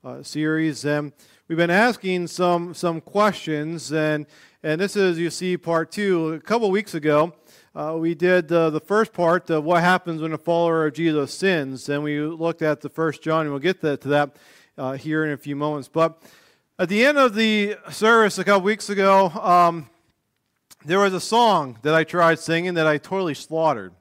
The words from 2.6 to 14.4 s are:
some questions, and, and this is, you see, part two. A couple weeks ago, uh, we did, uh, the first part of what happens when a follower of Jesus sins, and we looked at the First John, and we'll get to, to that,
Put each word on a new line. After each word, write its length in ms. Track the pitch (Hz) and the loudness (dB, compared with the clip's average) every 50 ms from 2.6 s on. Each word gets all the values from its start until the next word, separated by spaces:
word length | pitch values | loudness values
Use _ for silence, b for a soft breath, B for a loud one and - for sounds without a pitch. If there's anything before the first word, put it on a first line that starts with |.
| 170 180 165 | -2 -6 -8
some 260 | - - 175 165 160 | -4 -4 -4 -4 -4
questions, 920 | _ - - 202 208 208 180 - - 160 156 147 151 160 170 160 - 123 | _ -4 0 2 2 2 0 -2 -6 -4 -4 -4 -4 -6 -8 -10 -8 -4
and, 340 | 147 156 156 151 151 151 147 b b b b b b b - | -2 0 0 0 0 -2 -6 b b b b b b b -4
and 160 | 156 156 165 | -4 -2 -2
this 160 | 196 196 - | -2 -2 0
is, 200 | 208 196 185 170 | 0 2 2 2
you 140 | 160 175 165 | 0 -4 -4
see, 260 | - - 185 185 180 | -4 -4 -2 -2 -2
part 360 | - - 165 170 160 160 - | -2 -2 -2 0 0 -2 -2
two. 400 | - 208 208 196 185 170 160 156 | -6 -4 0 0 0 0 0 -4
A 80 | 160 151 | -6 -8
couple 280 | _ - 214 240 226 196 | _ -2 -2 0 2 0
weeks 220 | 185 208 214 - - | 0 0 -2 -4 -10
ago, 400 | 160 147 151 151 - 165 175 - b b b b b b b b | -4 0 2 4 4 2 0 -4 b b b b b b b b
uh, 180 | 156 151 156 160 | -10 -8 -6 -6
we 200 | 165 160 165 170 | -4 -2 -2 -2
did, 340 | 151 175 180 180 180 165 147 | 0 2 4 4 2 2 2
uh, 200 | 170 170 165 160 | 2 2 2 2
the 100 | 151 156 | 0 -4
first 320 | - - 202 214 226 214 | -4 0 0 0 0 0
part 360 | _ - 180 165 175 180 - - | _ 0 2 2 2 2 0 -2
of 140 | 165 156 | -2 -2
what 180 | 147 160 180 170 | 0 2 2 4
happens 420 | 170 180 185 180 - 175 165 156 | 4 4 2 2 0 -6 -8 -6
when 100 | 156 165 | -6 -6
a 60 | 156 151 | -8 -6
follower 500 | _ 175 170 170 170 170 165 160 156 156 | _ -2 0 0 2 0 0 0 -2 -2
of 40 | |
Jesus 400 | - 156 165 160 151 151 139 131 | -2 0 -2 0 0 0 -2 -4
sins, 560 | - - 185 196 185 160 139 135 131 123 - - | -6 -2 0 0 0 0 -2 -6 -10 -12 -6 -6
and 140 | 143 143 | -4 -4
we 160 | 151 151 147 147 | -4 -4 -4 -4
looked 420 | 151 156 170 160 165 165 165 _ | -4 -6 -6 -4 -4 -4 -4 _
at 200 | 160 156 147 147 | -2 -2 -2 -2
the 80 | - 143 | -6 -12
First 340 | _ - 160 160 143 - | _ -4 -4 -4 -4 -6
John, 200 | - 160 160 160 | -4 -2 -2 -2
and 80 | 156 147 | -2 -2
we'll 100 | 143 139 | -6 -2
get 200 | 135 180 185 _ | -2 -2 -2 _
to, 140 | - 151 143 | -2 -4 -4
to 120 | 131 - 139 | -2 -2 0
that, 280 | 143 147 147 139 _ b | 2 2 0 0 _ b